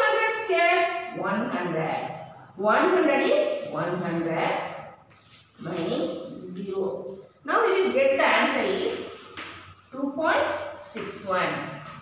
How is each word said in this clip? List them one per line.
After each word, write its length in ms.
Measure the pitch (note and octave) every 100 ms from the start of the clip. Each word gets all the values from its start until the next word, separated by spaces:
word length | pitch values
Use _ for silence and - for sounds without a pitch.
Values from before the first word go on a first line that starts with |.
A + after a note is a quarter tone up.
hundreds 460 | G#4+ - A4 A4+ A4
here? 760 | E4+ E4+ F4 E4+ - - E3+
One 280 | - G#3+ B3+
hundred. 580 | F#3+ F3 D#3+ G3+ - - - - - - -
One 340 | G#3 C4 F4+
hundred 320 | F4+ D4+ C4+
is 480 | - D5 - - -
one 320 | D#3 F3 F3+
hundred. 480 | E3+ E3 E3 E3 - - - - - - - - - - _ -
By 800 | E3 F3 F3+ C4 - - - -
zero. 760 | F3+ F3+ G3 F#3+ F#3+ - - - - _
Now 220 | C#4+ G#4 G4+
we 180 | F#4+
will 100 | A#3+
get 240 | B3 C#4 -
the 80 | -
answer 360 | - - -
is 500 | - - - - - - - - - - - - _
two 220 | C4 C#4+ D#4+
point 320 | D#4+ - - - - -
six 500 | - - - - F#3+
one. 540 | F#3 F3+ - - - - -